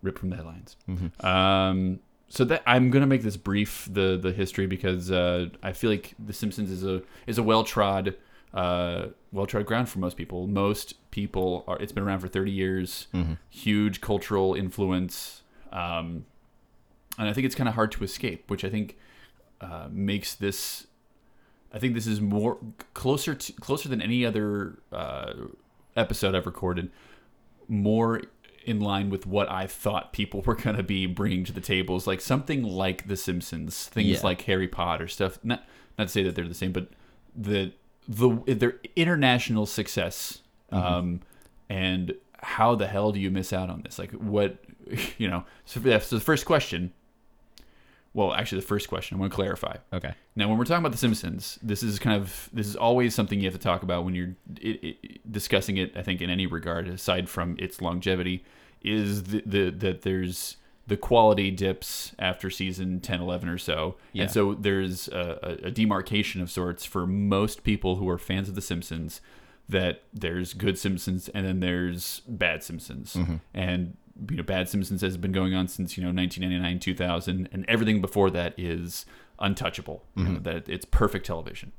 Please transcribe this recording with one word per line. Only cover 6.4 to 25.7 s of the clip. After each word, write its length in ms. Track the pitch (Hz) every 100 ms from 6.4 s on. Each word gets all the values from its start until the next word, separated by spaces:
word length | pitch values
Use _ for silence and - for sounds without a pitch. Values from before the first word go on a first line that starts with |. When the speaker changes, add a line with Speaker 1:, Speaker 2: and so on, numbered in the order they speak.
| 107 98 101
Speaker 1:
is 120 | 92
a, 200 | 95 92 - - -
is 100 | 113
a 60 |
well-trod, 720 | 110 110 110 - 101 98 95 95 - - - -
uh, 520 | 90 90 87 87 87 - -
well-trod 340 | 101 98 113 104
ground 220 | 113 120
for 100 | 95
most 180 | 90 -
people. 300 | 82 90 92
Most 480 | 98 101 104 - - _
people 520 | - 101 98 92 90 -
are, 100 | 90
it's 120 | 104
been 120 | -
around 180 | 98 95
for 60 | 90
thirty 240 | 95 98
years, 560 | 98 95 95 90 - -
Speaker 2:
Mm-hmm. 200 | 92 80 78 -
Speaker 1:
huge 520 | - 110 104 104 92
cultural 540 | - 101 - 101 95 85
influence, 880 | 95 - 98 92 92 - - - _ - -
um, 540 | - 87 85 85 85 - _ _ _ _ _ _ _ _ -
and 100 | 107
I 40 |
think 120 | 110 131
it's 100 | -
kinda 160 | 123
hard 180 | 113 107
to 100 | -
escape, 460 | 98 - 117 82 -
which 140 | 101 98
I 40 |
think, 280 | 107 104 - - - - _ - _
uh, 300 | 87 85 80
makes 420 | 80 101 101 -
this, 540 | - 101 98 - - - _ _ _ _ _ _ _ _
I 60 | 107
think 140 | 127
this 140 | 117 113
is 120 | 107
more 360 | 107 104 110 - 113 - -
closer 420 | - 127 143 - 139
to, 180 | -
closer 340 | - - 147 147
than 120 | 127
any 240 | 95 123 120
other, 540 | 107 107 104 92 - _
uh, 420 | - 78 67 - - - - _